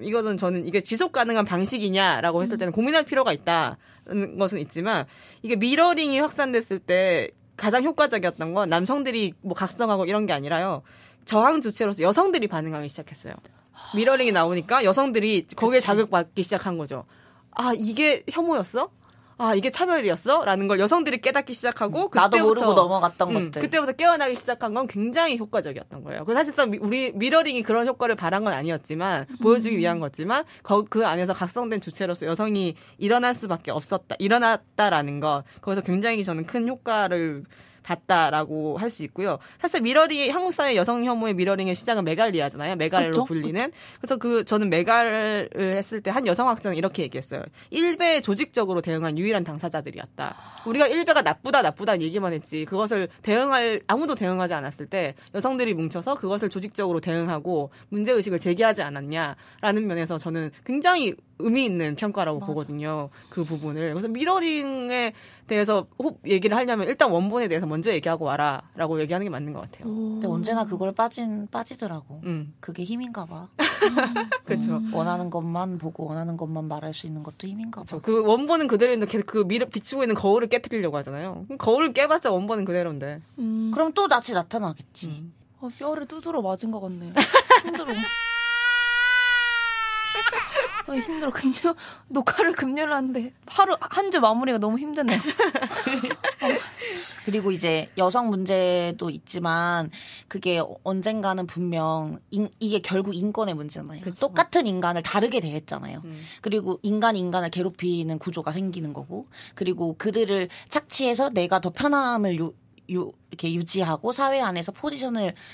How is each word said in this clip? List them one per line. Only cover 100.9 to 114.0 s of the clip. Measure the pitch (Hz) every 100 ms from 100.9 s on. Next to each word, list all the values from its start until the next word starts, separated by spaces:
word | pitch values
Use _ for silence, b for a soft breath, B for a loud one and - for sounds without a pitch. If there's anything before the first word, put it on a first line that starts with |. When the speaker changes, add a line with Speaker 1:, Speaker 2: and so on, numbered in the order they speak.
| 190 190 220 196 185 180
Speaker 2:
분명 | 170 180 165 160 160 156 170 -
인-, | 202 208 -
이게 | 220 208
결국 | - 190 196
인권의 | 175 202 208 208
문제잖아요. | 160 147 - 147 170
Speaker 1:
그쵸. | 180 180 277
Speaker 2:
똑같은 | 185 339 349 233
인간을 | 185 175 170
다르게 | 165 202 226 247
대했잖아요. | 165 151 151 143 143 -
Speaker 1:
음. | 160 156 160 B
Speaker 2:
그리고 | 220 214 185 180
인간이 | 208 214 226 208
인간을 | 180 180 170
괴롭히는 | 175 180 - 180 170 160 156
구조가 | - 170 156
생기는 | 165 190 180 151
거고, | 139 139 185 269 B B
그리고 | - 185 180 170 160
그들을 | 220 214 208 196 180 B B
착취해서 | 294 - - 254 233 277
내가 | 208 175 190
더 | 180
편함을 | - 285 285 254 233 196 165
유-, | 165 - _ _ -
유-, | 180 - - -
이렇게 | - 165
유지하고 | 170 165 190 170 156